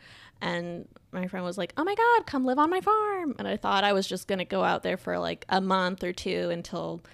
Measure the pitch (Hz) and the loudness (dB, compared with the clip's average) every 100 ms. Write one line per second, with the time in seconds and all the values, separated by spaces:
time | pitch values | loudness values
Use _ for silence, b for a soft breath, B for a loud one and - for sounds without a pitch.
0 | B B B B 175 175 175 175 - - | B B B B -6 -4 -6 -10 -12 -20
1 | _ 185 185 185 180 185 175 - 339 403 | _ -8 -6 -4 -6 -4 -6 -2 -2 2
2 | 466 466 - 277 254 254 302 370 392 427 | 4 4 2 -2 2 4 4 4 2 2
3 | 427 392 330 - 202 208 202 196 202 196 | 2 -2 -4 -4 -4 -2 0 2 4 2
4 | 196 185 - 190 180 196 180 170 185 185 | 0 -4 -4 -4 -2 2 2 2 0 -4
5 | - 175 170 165 - 185 190 190 180 190 | -2 -4 -2 -4 0 0 2 2 2 0
6 | 180 180 - 175 175 170 170 170 165 170 | -4 -4 -4 -2 -2 -4 -6 -6 -6 -8
7 | - | -12